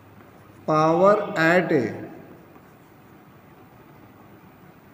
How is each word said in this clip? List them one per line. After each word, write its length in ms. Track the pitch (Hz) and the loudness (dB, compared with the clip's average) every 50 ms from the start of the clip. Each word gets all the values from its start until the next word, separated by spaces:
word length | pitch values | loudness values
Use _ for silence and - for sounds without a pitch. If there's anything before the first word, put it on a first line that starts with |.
| - - - - - - - - - - - - - | -20 -20 -20 -20 -20 -20 -20 -20 -20 -20 -20 -12 -6
power 680 | - 156 156 156 160 165 170 185 196 208 208 - - - 160 | -2 0 0 2 2 2 4 4 4 4 2 0 -4 -4 -2
at 320 | 160 160 170 180 175 - | 0 2 2 2 0 0
a, 240 | 175 143 117 104 92 - - - - - - - - - - - - - - - - - - - - - - - - - - - - - - - - - - - - - - - - - - - - - - - - - - - - - - - - - - - | 0 -2 -2 -2 -6 -10 -14 -16 -18 -20 -20 -20 -20 -20 -20 -20 -20 -20 -20 -20 -20 -20 -20 -20 -20 -20 -20 -20 -20 -20 -20 -20 -20 -20 -20 -20 -20 -20 -20 -20 -20 -20 -20 -20 -20 -20 -20 -20 -20 -20 -20 -20 -20 -20 -20 -20 -20 -20 -20 -20 -20 -20 -20 -20